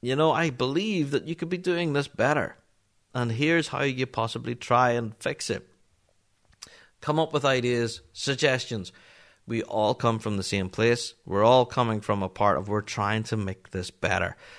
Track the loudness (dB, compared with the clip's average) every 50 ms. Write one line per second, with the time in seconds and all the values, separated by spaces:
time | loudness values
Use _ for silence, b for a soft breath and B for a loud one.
0 | -2 -2 0 2 4 4 4 2 2 0 0 0 -2 0 0 -2 -2 0 0 0
1 | 0 0 0 -2 -2 -4 -8 -8 -4 -6 -6 -4 -2 -2 0 0 0 0 0 0
2 | -2 -2 _ 0 2 2 2 0 -2 -4 -6 _ _ _ _ _ _ _ _ _
3 | _ _ _ -4 -2 -2 -2 0 2 2 2 2 2 0 -2 -2 -2 -2 -2 -2
4 | -4 -4 -2 -4 -4 -4 -4 -8 -8 -8 -8 -8 -2 2 4 4 4 4 2 0
5 | -2 -4 -8 _ -6 -6 -6 -6 -6 -6 -6 -6 -8 _ _ _ _ _ _ _
6 | _ _ _ _ _ _ _ _ _ _ _ _ B B B B B B B B
7 | -6 2 4 4 4 4 2 2 2 4 2 4 2 2 2 2 0 -2 -2 -8
8 | -16 -20 _ -8 -4 -4 -2 2 2 2 2 2 -2 -4 -6 -6 -8 -8 B B
9 | B B B B B B B B B -6 -4 -4 -4 -4 -2 0 2 2 2 2
10 | 2 0 0 0 -2 -4 -4 -4 -4 -2 -2 -2 -4 -4 -2 0 2 2 2 0
11 | -2 -10 -12 _ _ -4 0 4 6 6 6 6 4 4 0 -2 0 0 0 -4
12 | -2 -2 -2 -2 -2 -6 -2 0 2 2 2 2 0 -2 -4 -4 -4 -6 -6 -2
13 | -2 0 0 -2 -2 -2 -4 -4 -4 -6 -8 -10 _ -10 -8 -8 -8 -8 -10 _
14 | -2 0 0 0 0 -2 -6 B B B B